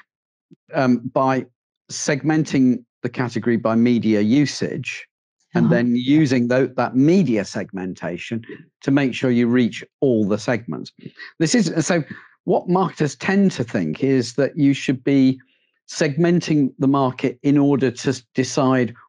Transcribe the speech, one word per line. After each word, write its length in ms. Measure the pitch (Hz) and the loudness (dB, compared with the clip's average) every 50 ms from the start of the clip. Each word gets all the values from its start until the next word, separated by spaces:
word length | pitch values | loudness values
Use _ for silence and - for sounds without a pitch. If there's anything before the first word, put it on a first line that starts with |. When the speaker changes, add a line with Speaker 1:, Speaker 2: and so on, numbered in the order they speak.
| - _ _ _ _ _ _ _ _ _ - _ _ - - | -20 _ _ _ _ _ _ _ _ _ -20 _ _ -8 -4
Speaker 1:
um, 240 | 160 131 127 123 120 | -2 0 2 0 0
by 480 | 117 127 - 147 135 131 131 131 110 - _ _ _ _ _ _ _ - | -2 -4 -2 -2 0 0 0 -2 -4 -8 _ _ _ _ _ _ _ -16
segmenting 960 | - - - - 156 131 131 151 156 156 151 - - 139 131 127 120 110 - _ _ _ - | -12 -8 -4 -4 -4 -2 0 0 0 0 0 0 2 2 2 2 2 0 -4 _ _ _ -10
the 60 | 117 | -8
category 480 | 113 - 127 117 - 113 101 120 117 | -6 -6 -6 -4 -4 -4 -2 0 0
by 200 | 107 - 113 113 | 0 0 0 2
media 440 | 113 117 123 123 113 101 110 110 104 | 2 2 2 2 2 2 0 0 2
usage 840 | 104 107 123 147 147 131 - - - - - - 127 - - - - - _ _ _ _ _ _ _ _ - | 2 2 2 2 2 0 -2 -6 -6 -6 -6 -8 -8 -10 -12 -14 -14 -20 _ _ _ _ _ _ _ _ -2
and 120 | - - | 0 2
Speaker 2:
Uh-huh. 80 | - - | 2 2
Speaker 1:
then 220 | 120 120 120 120 | 2 2 0 0
using 520 | 123 123 131 143 156 156 127 131 123 120 120 | 0 2 2 4 4 4 4 2 2 2 2
tho-, 180 | 123 131 135 - 123 | 2 0 0 0 -2
that 180 | - 120 101 113 | -2 -4 -2 0
media 520 | 131 139 156 175 202 180 127 113 104 95 | 2 2 4 4 4 2 2 0 0 -2
segmentation 1000 | - - 113 95 - - 95 90 92 90 - - 82 87 87 - - 120 113 113 - - 80 80 _ _ _ - | -4 -6 -8 -8 -8 -8 -10 -8 -8 -8 -8 -8 -8 -8 -8 -8 -8 -8 -8 -8 -10 -18 -20 -20 _ _ _ -2
to 80 | - | 0
make 240 | 139 143 139 127 110 | 2 2 2 0 -2
sure 160 | - - 131 | -2 0 2
you 160 | 123 120 120 | 2 2 2
reach 360 | 117 120 127 123 107 - - - - _ - | 4 4 2 2 2 -2 -6 -16 -16 _ -2
all 280 | - 135 120 110 107 95 | 0 2 2 2 2 0
the 80 | 107 | -2
segments. 560 | 107 - - 123 107 113 - 78 - - - - _ - - - - - - - - | -2 -2 -2 -4 -4 -4 -8 -10 -10 -10 -14 -18 _ -20 -20 -20 -20 -20 -12 -6 -4
This 160 | 165 156 - | -2 0 2
is, 180 | 247 196 - 139 165 151 | 2 0 0 0 -2 -2
so 160 | - 185 170 143 - - - - _ _ _ - | 0 0 -2 -2 -6 -10 -18 -20 _ _ _ -4
what 220 | 156 175 - - | -2 -2 -2 0
marketers 480 | 180 175 185 190 170 - - 156 143 - | 0 0 0 0 0 -2 -4 -4 -4 -4
tend 360 | - - - 190 202 196 185 - | -6 -4 0 2 2 2 2 0
to 120 | - 123 | -2 -6
think 380 | - - 110 87 78 78 - - | -4 -4 -4 -2 -4 -4 -2 0
is 320 | 135 135 131 120 - - | 2 2 2 0 -2 -2
that 220 | - 139 120 - | -2 -2 -2 0
you 160 | - 143 139 139 | 0 2 2 2
should 320 | 135 - - 135 127 127 | 0 -2 -4 -4 -2 0
be 340 | 143 139 139 135 131 131 131 _ _ _ _ _ _ _ _ _ | 0 2 4 4 4 2 0 _ _ _ _ _ _ _ _ _
segmenting 840 | - - - 170 151 135 147 175 170 175 175 - - 156 147 139 127 - - | -10 -4 -2 -2 -2 0 0 0 2 2 0 0 0 0 0 0 0 -2 -2
the 100 | 147 135 | 0 0
market 500 | 139 139 135 127 123 - - 127 - - - | 2 2 0 0 -2 -2 -4 -4 -4 -2 0
in 160 | 143 143 147 | 2 2 4
order 320 | 139 143 143 123 135 127 | 4 2 2 2 0 -2
to 180 | 123 - - 143 | -2 -4 -4 -4
s-, 120 | 127 - - _ - | -4 -4 -6 _ -6
decide 600 | - 131 - - - 139 127 131 127 123 120 - - - | -4 -4 -2 -2 0 0 2 2 2 0 -2 -6 -10 -20